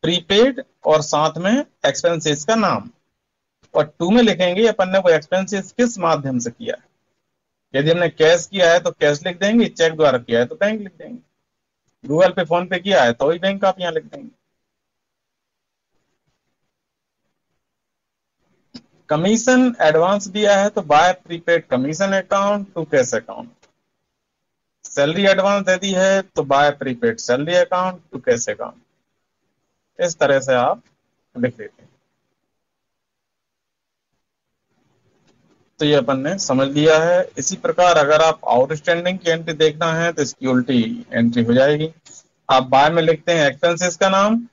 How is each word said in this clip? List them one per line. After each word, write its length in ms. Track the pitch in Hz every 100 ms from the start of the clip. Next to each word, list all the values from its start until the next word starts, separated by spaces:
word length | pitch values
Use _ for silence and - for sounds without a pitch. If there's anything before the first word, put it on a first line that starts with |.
prepaid 580 | - 175 - 196 254 269 - _ -
और 160 | 156
साथ 360 | 151 151 156 156
में 140 | 180 247 302 _ 147
expenses 580 | 135 170 165 160 147 -
का 100 | 226
नाम, 340 | 202 123 110 _ _ _ _ _ _ _ _
और 200 | - 151 _
टू 100 | 170
में 100 | 226
लिखेंगे 440 | 233 170 180 180 226
अपन 220 | 214 185
ने 100 | 190
वो 100 | 180
एक्सपेंसेस 640 | 156 151 185 190 202 185
किस 260 | - 240 226
माध्यम 400 | 170 156 135 127
से 120 | 117
किया 240 | - 113 -
है। 140 | _ _ _ _ _ _ _ _ _
यदि 180 | 131 147
हमने 180 | 170 170
cash 380 | - 156 175 -
किया 200 | 196 170
है 80 | 170
तो 120 | 170
cash 320 | 156 151 147 185
लिख 140 | 175
देंगे, 260 | 196 226 202
check 300 | - 165 160
द्वारा 220 | 151 127
किया 220 | 120 117
है 60 | 120
तो 100 | 156
bank 260 | 202 220
लिख 100 | 196
देंगे, 260 | _ - 247 _ _ _ _ _ _ _ _
Google 340 | - 151 185 180
Pay, 80 | 165
PhonePe 340 | 175 180 190
किया 200 | 190 185
है 100 | 123
तो 140 | 120 180
वही 120 | 175
bank 260 | 190 196 196
आप 140 | 185
यहाँ 120 | 180
लिख 120 | 160 151
देंगे। 240 | - - _ _ _ _ _ _ _ _ _ _ _ _ _ _ _ _ _ _ _ _ _ _ _ _ _ _ _ _ _ _ _ _ _ _ _ _ _ _ _ _ _ _ _ _ - _ _ _
Commission 640 | 151 185 233 247 254 254 240
advance 460 | 160 156 175 202 196
दिया 280 | 190 208 196
है 120 | 202
तो 120 | 208
by 220 | 160 147 175 180
prepaid 460 | _ 170 170 170 -
commission 440 | 127 135 160 196 196
account 520 | 190 196 202 208 196 -
to 100 | 156
cash 220 | 143 123 113
account, 320 | - 110 - _ _ _ _ _ _ _ _ _ _ _ _ _ -
Salary 400 | - 143 170 196
advance 380 | 190 190 202 190
दे 100 | 185
दी 140 | 196
है 280 | 185 190 196
तो 220 | 190 - 143
by 240 | 139 147 147
prepaid 440 | 135 120 117 113
salary 360 | - 123 - 175
account 420 | 175 180 185 180 _
to 80 | 135 127
cash 200 | 120 -
account। 300 | 104 - - _ _ _ _ _ _ _ _ _ _ _ _
इस 180 | 175 165
तरह 220 | 143 135
से 140 | 127
आप 280 | 127 127 214 _ _ _ _ _ 123
लिख 220 | 123 117
देते 240 | 104 _
हैं। 80 | _ _ _ _ _ _ _ _ _ _ _ _ _ _ _ _ _ _ _ _ _ _ _ _ _ _ _ _ _ _ _ _ _ _ _ _ _ _ _ _
तो 60 | 151
ये 100 | 147
अपन 240 | 127 135
ने 180 | 139 196
समझ 280 | - 131 139
लिया 300 | 143 156 156
है। 220 | 165 180 185 -
इसी 180 | 139 185
प्रकार 400 | 170 160 180 165
अगर 240 | 143 151
आप 180 | 160 151 -
outstanding 720 | 117 135 156 160 170 175 185
की 100 | 170
entry 220 | 165 165 156
देखना 360 | 156 151 170
है 180 | 160 170
तो 80 | 160
इसकी 260 | 139 - 131
उल्टी 340 | 127 120 127 113 120 -
entry 320 | - 117 120
हो 100 | 113
जाएगी। 380 | 123 135 147 156 - _ - _ _ -
आप 140 | 135 127
बाय 200 | 135 147
में 120 | 170
लिखते 300 | 160 160 -
हैं 140 | 170 143
expenses 480 | 139 175 170 180 -
का 120 | 190
नाम 320 | 190 208 226 233